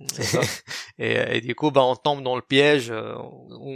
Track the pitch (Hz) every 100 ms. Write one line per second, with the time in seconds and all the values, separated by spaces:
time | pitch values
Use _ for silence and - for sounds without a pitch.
0 | 131 - - - - - - - - -
1 | 117 113 117 120 120 120 151 135 127 123
2 | 151 143 131 123 - 135 147 147 120 110
3 | 110 117 120 - 123 - 135